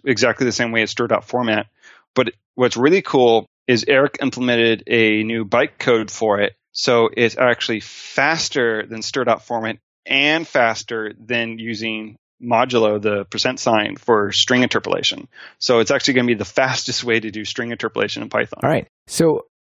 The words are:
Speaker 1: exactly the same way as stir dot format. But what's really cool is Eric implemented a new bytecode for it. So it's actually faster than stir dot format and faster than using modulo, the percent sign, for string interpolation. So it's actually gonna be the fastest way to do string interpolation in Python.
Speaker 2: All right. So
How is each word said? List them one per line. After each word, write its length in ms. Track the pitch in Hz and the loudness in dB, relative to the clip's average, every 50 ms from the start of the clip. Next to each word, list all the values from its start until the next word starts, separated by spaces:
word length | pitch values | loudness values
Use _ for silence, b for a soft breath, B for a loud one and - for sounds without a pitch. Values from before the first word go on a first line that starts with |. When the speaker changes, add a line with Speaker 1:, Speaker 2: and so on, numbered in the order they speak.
| - | -2
Speaker 1:
exactly 420 | 139 123 104 127 120 107 - 135 | -4 -2 0 2 0 0 0 0
the 60 | 123 110 | -2 0
same 200 | - 120 117 113 | -2 -2 -2 0
way 100 | 113 110 | 0 -2
as 80 | 101 | -2
stir 160 | - - 120 | -2 -2 -2
dot 180 | 110 113 104 - | 0 0 -2 -2
format. 420 | - - 123 123 113 107 107 104 _ b b b b b b b b - | -2 -4 -2 0 0 0 -2 -2 _ b b b b b b b b -2
But 180 | - 127 120 - _ _ _ _ | -2 0 0 -2 _ _ _ _
what's 220 | - 127 120 - | 0 0 0 2
really 260 | 117 123 151 180 196 - | 2 4 4 4 4 2
cool 440 | - - 139 123 120 113 110 104 - _ _ _ | 2 2 4 6 6 6 4 2 -2 _ _ _
is 180 | - 123 113 113 | 0 0 2 2
Eric 320 | - 143 131 143 139 - - | 2 4 4 4 2 0 -2
implemented 640 | 139 131 - 123 127 123 120 117 117 113 113 101 - | -4 -4 -4 -2 -2 0 2 2 2 2 2 0 -2
a 360 | - 117 117 113 107 107 107 107 | 0 2 2 4 4 4 2 0
new 220 | 110 117 117 110 | -2 -2 -4 -4
bytecode 640 | 98 117 117 143 147 - - - 135 120 113 110 104 | -2 0 0 0 0 -4 -4 0 2 2 2 2 -2
for 300 | - - 113 110 101 101 | -6 -4 0 0 2 2
it. 140 | 101 98 - _ _ _ - | 0 -2 -4 _ _ _ -10
So 360 | - - - 123 117 113 110 - | -6 0 2 2 4 2 2 2
it's 200 | - 120 113 - - | 0 0 0 2 2
actually 420 | 131 123 120 - - - 117 110 | 2 2 2 0 -2 -4 -4 -6
faster 1040 | - - - - - - - - 135 147 165 160 - - - 147 120 117 110 107 104 | -6 -10 -18 -18 -18 -8 -4 -2 0 0 0 -2 -4 -4 -2 0 0 0 0 -2 -4
than 160 | - 113 110 107 | -8 -10 -10 -10
stir 220 | - - 139 123 | -6 -4 -2 0
dot 220 | 117 113 - - | 0 0 -2 -2
format 320 | - 120 113 110 110 113 - _ _ _ _ _ | -6 -6 -6 -4 -6 -8 -10 _ _ _ _ _
and 400 | - 135 135 139 147 156 165 165 | -4 0 0 2 2 2 0 -2
faster 640 | - - 143 120 113 110 - - - 120 113 110 107 107 101 | -2 0 2 2 2 0 -2 -8 -8 -8 -6 -6 -8 -10 -12
than 400 | 110 107 123 120 117 113 113 113 | -8 -6 -4 -4 -4 -4 -8 -10
using 580 | 113 113 113 104 113 113 110 110 107 107 107 - _ _ _ _ 123 | -8 -8 -8 -6 -6 -6 -6 -8 -10 -12 -16 -20 _ _ _ _ -4
modulo, 580 | 120 120 113 127 131 123 117 110 107 104 104 | 0 2 2 2 2 2 2 2 2 2 0
the 240 | 101 107 104 101 98 | 0 0 -2 -2 -4
percent 340 | - - 113 - 131 127 131 | -6 -4 -4 -2 -2 -2 -2
sign, 360 | - 123 113 110 104 104 95 | 0 2 2 2 2 0 -4
for 360 | - _ - 117 104 101 98 101 | -6 _ 2 2 2 2 0 0
string 300 | - - - 127 123 127 | 0 2 2 2 2 2
interpolation. 640 | 117 - 110 - - 90 90 - - 98 - - - B B B B B B | 2 0 -2 -2 -2 -2 -2 -2 -2 -4 -4 -10 -18 B B B B B B
So 200 | - - 123 117 | 0 2 4 4
it's 100 | 113 - | 4 2
actually 240 | 139 135 - - 131 | 0 0 0 2 2
gonna 120 | 127 123 | 2 2
be 80 | 120 120 | 2 0
the 100 | 104 101 | -2 -4
fastest 600 | - - - 131 131 127 120 - - 117 - - | -4 -2 0 0 0 0 -4 -4 -6 -6 -6 -2
way 160 | 120 113 113 | 0 0 0
to 100 | 107 110 | -2 -4
do 140 | - 110 107 | -10 -10 -10
string 260 | - - - 120 117 | -10 -8 -8 -8 -8
interpolation 520 | 117 - - 110 - 113 107 104 - 117 113 | -6 -6 -6 -6 -4 -2 -4 -4 -4 -8 -8
in 60 | 110 | -4
Python. 320 | - 110 104 - - - - | -4 -4 -4 -4 -6 -4 -2
Speaker 2:
All 80 | 139 | -2
right. 160 | 156 123 - - _ _ _ | -2 -2 -4 -8 _ _ _
So 400 | - - - 165 160 151 - - _ _ _ _ _ _ | -6 -2 2 2 2 2 0 -4 _ _ _ _ _ _